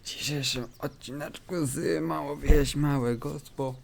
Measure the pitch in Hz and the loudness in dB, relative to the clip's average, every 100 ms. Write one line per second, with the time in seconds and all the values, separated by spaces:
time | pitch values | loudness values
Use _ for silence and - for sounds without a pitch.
0 | - - 131 147 131 127 120 - 143 - | -12 -8 -4 -2 -2 -4 -6 -8 -10 -8
1 | - 139 - - - 180 143 143 165 160 | -12 -10 -10 -12 -6 -2 -2 0 0 0
2 | 160 156 143 147 - 147 135 143 147 139 | 0 -4 -6 -6 6 8 8 2 2 4
3 | 120 117 139 147 - - 135 131 | 2 0 -4 -8 -12 -6 -6 -6